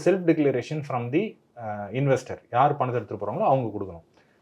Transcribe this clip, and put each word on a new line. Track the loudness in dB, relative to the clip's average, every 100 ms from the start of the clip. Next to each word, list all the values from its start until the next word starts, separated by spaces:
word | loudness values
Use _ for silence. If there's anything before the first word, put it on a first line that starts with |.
| 4
self | 2 4
declaration | 4 4 2 -2 -6 -4
from | -4 0
the, | 0 -2 -8 _ -12
அஹ், | -10 -8 -6
investor. | 0 2 2 0 -12 -2
யார் | 2 2 2
பணத்தை | -2 -2
எடுத்துட்டு | -4 -6 -4
போறாங்களோ, | 0
அவங்க | 2 2 0 -6
கொடுக்கணும். | -8 -12 _ _ _ _